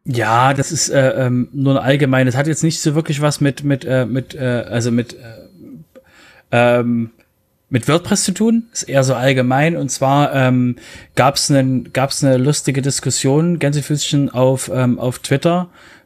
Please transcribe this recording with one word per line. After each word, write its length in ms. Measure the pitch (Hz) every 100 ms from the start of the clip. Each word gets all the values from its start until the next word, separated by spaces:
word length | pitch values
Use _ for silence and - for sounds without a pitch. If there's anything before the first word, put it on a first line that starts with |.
Ja, 520 | - 120 110 117 131 139
das 160 | -
ist, 180 | 147 -
äh, 220 | 139 131
ähm, 380 | 120 127 123 120
nur 260 | 143 135 135
ein 60 | 123
allgemeines, 500 | 139 139 131 127 120
hat 120 | 151
jetzt 160 | 151
nicht 180 | 160 156
so 140 | 160 151
wirklich 260 | 156 143
was 180 | 151 -
mit, 240 | 143 135
mit, 220 | 143 139 -
äh, 220 | 131 117
mit, 260 | 127 120
äh, 320 | - 127 120 -
also 240 | 120 120
mit, 220 | 120 117
äh, 60 | - 113 110 - - - 160 - - _ _ - - -
ähm, 600 | 120 120 123 120 117 113 _ _ _ _ _ -
mit 180 | 120 -
WordPress 360 | 160 175 196
zu 80 | -
tun, 320 | 180 220 233 233
ist 160 | - -
eher 140 | 135
so 100 | 131
allgemein. 640 | 120 135 131 123 131 156 165
Und 120 | 139
zwar, 440 | - 135 139 143
ähm, 440 | 135 127 127 123 120 - - -
gab's 380 | - 127 - -
nen, 420 | 139 131 127 -
gab's 300 | 131 135 -
eine 140 | 139 127
lustige 440 | 131 147 - 135
Diskussion, 800 | 135 - 131 - 135 147 170 165
Gänsefüßchen, 720 | 143 147 - 147 - 143 139
auf, 400 | 123 131 131 -
ähm, 240 | 127 123 120
auf 220 | - -
Twitter 500 | - 139 170 175 175 - - -